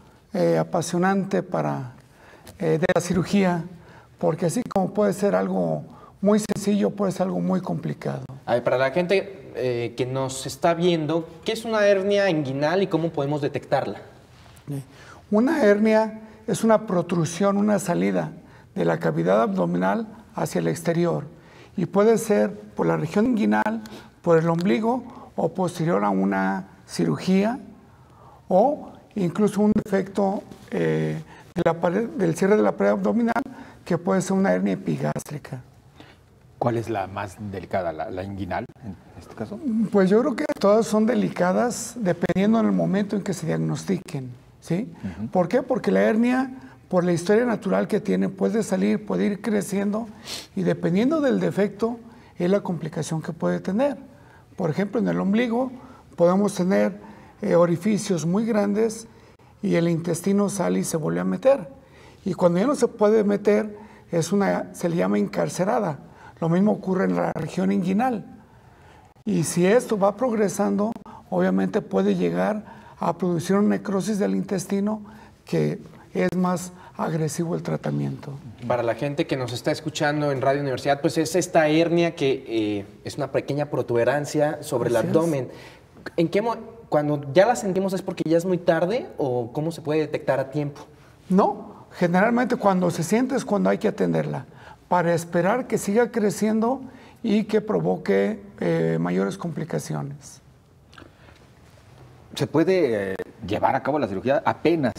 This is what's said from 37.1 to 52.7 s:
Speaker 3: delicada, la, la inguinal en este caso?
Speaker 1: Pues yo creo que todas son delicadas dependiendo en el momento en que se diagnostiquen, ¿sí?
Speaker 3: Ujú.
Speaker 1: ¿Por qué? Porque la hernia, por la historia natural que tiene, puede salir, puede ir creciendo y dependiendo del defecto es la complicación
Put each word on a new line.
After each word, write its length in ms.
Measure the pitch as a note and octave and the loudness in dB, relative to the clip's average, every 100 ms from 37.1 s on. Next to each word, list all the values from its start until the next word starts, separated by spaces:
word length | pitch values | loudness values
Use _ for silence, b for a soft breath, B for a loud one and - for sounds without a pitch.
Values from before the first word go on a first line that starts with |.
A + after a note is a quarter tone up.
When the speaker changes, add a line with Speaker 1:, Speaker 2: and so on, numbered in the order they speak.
| G2+ G2 - G#2 | -6 -8 -8 -10
Speaker 3:
delicada, 400 | F#2+ E2+ G2 E2+ | -10 -6 -4 -4
la, 180 | D#2 D#2+ | -6 -8
la 140 | F#2+ | -8
inguinal 420 | G2+ G2 F#2 F2+ A#2+ - A2+ | -8 -8 -6 -6 -8 -12 -16
en 100 | F2 - - | -16 -18 -20
este 160 | - - | -16 -12
caso? 240 | A2 G#3 D#4 A3 G#3 | -10 -8 -4 -2 2
Speaker 1:
Pues 180 | G3+ F#3+ | 4 6
yo 120 | G#3+ | 4
creo 140 | D4 A3+ | 2 -2
que 100 | D4+ - | -4 0
todas 260 | G3 G#3+ A3 | 4 4 4
son 180 | G#3+ A3 | 2 2
delicadas 880 | A3+ F#3 C#3 F3+ G3 A#3+ - - B3 | 2 0 0 0 2 0 -4 -8 -4
dependiendo 600 | G#3 - - F3+ G3+ A3+ | -2 0 0 2 4 4
en 80 | G#3 | 4
el 40 | |
momento 440 | F#3+ E3 F#3+ G#3 G#3 | 2 2 0 0 -4
en 60 | |
que 120 | G3 | -4
se 120 | F3 D#3+ | -4 -2
diagnostiquen, 840 | E3 D#3+ D#3 - F3+ - C#3+ B2+ B2 - - | -2 -2 -2 -2 -4 -4 -10 -10 -14 -20 -12
¿sí? 300 | - E3+ B3 - | -4 -4 -4 -8
Speaker 3:
Ujú. 240 | G2 E2 G#3+ | -10 -8 -2
Speaker 1:
¿Por 200 | F#3+ F3 | 0 2
qué? 120 | B3 | 0
Porque 300 | - A#3 G#3 | 0 -2 2
la 100 | F#3+ | 2
hernia, 500 | G#3 A3 A#3+ B3+ C4 - B B - | 4 4 2 2 -2 -6 B B -2
por 160 | F3+ | 0
la 80 | F3+ | 2
historia 320 | E3+ F3 G#3 B3 | 2 4 2 2
natural 420 | G#3 G3 F#3 G3+ | 0 0 0 0
que 120 | G#3 | -2
tiene, 300 | - F#3 F#3+ | 0 0 0
puede 340 | - G3 - | 0 0 0
salir, 420 | - F#3+ G3+ G#3 G#3 | 0 0 0 0 -2
puede 200 | F#3 G3+ | -2 -2
ir 160 | G3+ | -2
creciendo 680 | A#3 G#3 - F#3+ G3+ G#3+ A#3 - B B B - | -2 -2 -2 -2 -2 -4 -6 -12 B B B -2
y 80 | |
dependiendo 560 | F3 E3+ E3+ F3 B3 D#4+ | 0 0 2 2 2 2
del 200 | C#4 G3+ | 2 2
defecto 580 | F3 E3+ G3+ G3+ A3+ A#3 - B B B | 0 0 0 0 -4 -4 -12 B B B
es 100 | F3+ | 2
la 120 | G3+ | 2
complicación 600 | G3 | 0